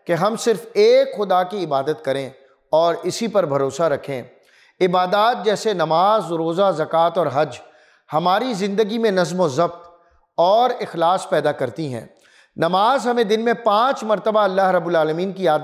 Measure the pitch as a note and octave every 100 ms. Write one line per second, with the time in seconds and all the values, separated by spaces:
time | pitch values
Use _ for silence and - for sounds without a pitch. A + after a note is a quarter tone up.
0 | - E3 G3 A3+ A#3+ G3+ - G#3 G#3+ B3+
1 | C4+ G3 G3+ F3+ F#3 G#3 D#3+ C#3 C#3 D3+
2 | - C3+ C3 - _ _ _ D#3 E3+ E3
3 | F3+ - A3+ G#3 E3+ C#3 C3+ C3 E3 C3+
4 | - C3 - _ _ _ _ - F3+ F3+
5 | F3+ G3+ A3+ A3+ G3 G3 A3 F#3+ D#3 D#3+
6 | F#3+ A3 D#3+ E3 E3 E3+ G3 D#3 D#3 D#3+
7 | E3+ F3+ D#3 B2+ D#3 A#2+ - _ _ _
8 | - D3+ F3+ G3 B3+ G3 G3 G3+ G#3+ A3
9 | A3+ F#3 E3 F3+ E3+ C3 E3+ - - -
10 | _ _ _ - E3+ A3 B3+ - - E3
11 | E3 F#3 F3+ E3 D3 D3 C3 A2 D3+ A#2+
12 | - _ _ _ _ - D#3+ F#3 G#3+ C4+
13 | A3+ A#3+ G#3+ A3 A#3 A#3 A3+ G#3 B3+ -
14 | A3 C4+ A3+ G#3+ G3+ F#3+ F#3+ F3+ E3+ E3+
15 | D#3 D#3+ F#3+ F3+ F3 D3+